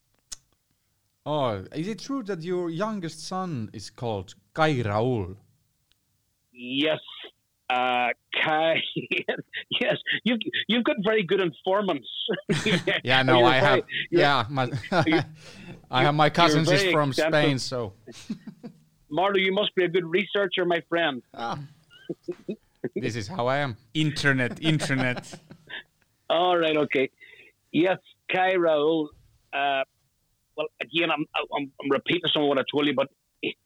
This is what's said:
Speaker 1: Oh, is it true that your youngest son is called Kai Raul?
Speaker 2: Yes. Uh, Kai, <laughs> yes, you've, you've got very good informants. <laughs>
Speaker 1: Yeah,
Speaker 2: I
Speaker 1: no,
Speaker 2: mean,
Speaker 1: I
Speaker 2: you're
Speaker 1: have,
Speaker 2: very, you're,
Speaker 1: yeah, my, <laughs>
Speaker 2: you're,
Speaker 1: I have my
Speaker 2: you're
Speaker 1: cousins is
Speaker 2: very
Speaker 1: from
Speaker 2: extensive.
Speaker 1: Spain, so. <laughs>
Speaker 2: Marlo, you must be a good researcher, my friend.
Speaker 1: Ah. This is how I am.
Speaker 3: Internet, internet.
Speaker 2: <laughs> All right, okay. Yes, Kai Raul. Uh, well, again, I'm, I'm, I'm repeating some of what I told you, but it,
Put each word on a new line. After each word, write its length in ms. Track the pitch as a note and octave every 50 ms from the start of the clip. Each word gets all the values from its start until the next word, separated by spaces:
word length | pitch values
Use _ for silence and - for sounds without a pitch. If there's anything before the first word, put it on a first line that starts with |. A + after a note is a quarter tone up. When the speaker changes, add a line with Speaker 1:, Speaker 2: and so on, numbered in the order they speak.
| _ _ _ _ _ _ - - _ _ _ _ _ _ _ _ _ _ _ _ _ _ _ _ _
Speaker 1:
Oh, 380 | C#3+ D3+ D3+ C3+ B2 G#2+ G2 F#2+ - -
is 140 | D3 D#3+ G3+
it 100 | A3 -
true 240 | - - C#4 C#4 A#3+
that 180 | F#3+ G3+ E3+ D#3+
your 280 | F3 F#3 F3+ F3+ E3+
youngest 560 | E3 D#3+ G#3 A3 A3 G#3 E3+ D#3+ D3+ - -
son 440 | - F#3+ F#3 F#3 F3+ D#3+ B2 A2 G#2 -
is 180 | A2 G2 -
called 440 | - - B2+ A#2 A2 G2 F2+ - - - _ _ _
Kai 200 | - D#3 D#3 D3+ B2 A#2
Raul? 540 | G#2 G2+ G#2+ A2+ C3 B2+ A2+ F#2+ F2 F#2+ - _ _ _ _ _ _ _ _ _ _ _ _ _ _ _ _ _ _ _ _ _ _ _
Speaker 2:
Yes. 480 | B2 B2 B2 B2+ C#3 D3 D#3 D#3 C#3+ - - - - - - - _ _ _ _ _ _ -
Uh, 380 | B2+ B2+ B2+ B2+ B2 B2 B2 A#2 A#2+ - _ _ - - -
Kai, 380 | D#3 D#3 D#3 D#3+ E3 D#3+ D3 C#3+ - - D#3 - - - F3+ - -
<laughs> 520 | B3+ - - - - - - - - -
yes, 160 | A#3+ - - - - - - - -
you've, 140 | G#3+ B3 A3 G#3+ - - - - -
you've 160 | G#3 B3 A3+
got 120 | - D4+ A#3+ F3+
very 180 | G#3+ A3 A3 G#3
good 180 | D3+ G3+ F#3+
informants. 680 | F#3+ E3+ - - - F#3 F#3+ G#3 G#3+ F#3 E3 C3+ - - - - - - G3+ - - -
<laughs> 160 | F#3+ D3+ - A3 G3 E3 - - F#3+ E3 -
Speaker 1:
Yeah, 160 | A#2+ B2+ C3
Speaker 2:
I 20 | C3
Speaker 1:
no, 100 | C3 C3
Speaker 2:
mean, 100 | B2 A#2+
Speaker 1:
I 120 | B2 C3
Speaker 2:
you're 40 | C3 B2
Speaker 1:
have, 40 | A#2+ -
Speaker 2:
very, 80 | - - - - - - -
you're, 100 | D#3+ E3+ D3+
Speaker 1:
yeah, 220 | C#3+ C#3+ C3 A2+ A2
my, 220 | C#3+ C3+ C3 A#2+ - A#2+ - -
<laughs> 140 | G3 F3+ D3+
Speaker 2:
you're, 180 | D#3 D#3 D#3+ D3+ - - - - - - - - - - - - _
Speaker 1:
I 120 | C3 B2+ C3
have 120 | D3 D3
my 100 | D3+ D3+
Speaker 2:
you're 40 | D3
Speaker 1:
cousins 400 | D3 - E3+ D#3+ D3+ D#3 D#3+ D#3+
is 100 | F3+ -
Speaker 2:
very 120 | G3 F#3 E3
Speaker 1:
from 160 | D#3 D3 C#3
Speaker 2:
extensive. 300 | B2+ - D3+ D#3+ D#3 D3+ D3
Speaker 1:
Spain, 160 | D3 C#3 B2
so. 340 | - - C3 B2 A#2 G2 F#2+ - _ - A#2 - - - G#3+ - - A3+
<laughs> 600 | - - - A#3 - _ _ _ _ _ _ _ D3
Speaker 2:
Marlo, 260 | D#3 F#3 G3+ G3 F#3+
you 140 | F#3+ F#3+ F#3+
must 220 | G3+ G#3 - -
be 100 | - F3+
a 40 | F3
good 180 | D#3+ F#3 E3+
researcher, 580 | E3 D#3+ F#3+ G3+ - - G#3 G3+ F#3 - F#3 F3+
my 160 | F3 E3+ E3+ D#3+ _
friend. 340 | E3 E3+ E3+ D3+ C3+ A#2+ - _ -
Speaker 1:
Ah. 240 | - A#2 A#2 - - C#3+ C3+ - _ _ _ - - - - E3 - _ - F3 - - - G#3+ - _ _ _ _ - B2 -
This 200 | - B2+ B2+ A2
is 120 | A#2+ G2+ F#2+
how 180 | F3+ A#2 A#2+ B2
I 100 | C3 C#3+
am. 180 | D3 C3+ A2 - _ _ -
Speaker 3:
Internet, 680 | D#3 D#3 D3+ C#3+ - - C#3+ C3+ C3 B2+ A#2 A2 - D3
internet. 760 | D#3+ D#3 D3 - - C#3 C3 B2+ B2+ B2 - - - - - - _ - - _ - - - -
Speaker 2:
<laughs> 460 | _ _ _ _ _ _ _ _ -
All 260 | D3+ E3 F3+ F3+ F3+
right, 200 | F3 E3 D#3+ D#3
okay. 340 | D3+ D3 - - C#3 C3 B2+ - _ - - - - - - _ _ _ _
Yes, 280 | - D3 E3 F#3+ F#3 - - - _ _ _ - -
Kai 200 | F#3 F#3 F#3+ F#3+
Raul. 540 | F#3 E3+ E3 D#3 D3 D3 D#3 E3 D#3+ D3+ D3+ - - _ _ _ _ _ _ -
Uh, 300 | C#3+ C#3+ C#3+ C#3 C3+ C3+ - _ _ _ _ _ _ _ _ _ _ _ _ _
well, 100 | D3+ D3+ D#3 - _
again, 300 | - A#2 C#3+ E3 E3+ E3
I'm, 160 | D#3+ D3 D3+ - -
I'm, 360 | D#3 D3 - - D3 C#3+ C3+ - - D3
I'm 80 | C#3
repeating 400 | C#3 C3+ - - E3 E3+ E3+ D#3 -
some 100 | D#3+ D3
of 60 | C#3+
what 100 | C#3+ C3+
I 40 | A#2+ -
told 160 | - C#3+ D3
you, 80 | D3 C#3+
but 140 | B2+ C#3 - _ _ _ _ _ _ -
it, 120 | - - - _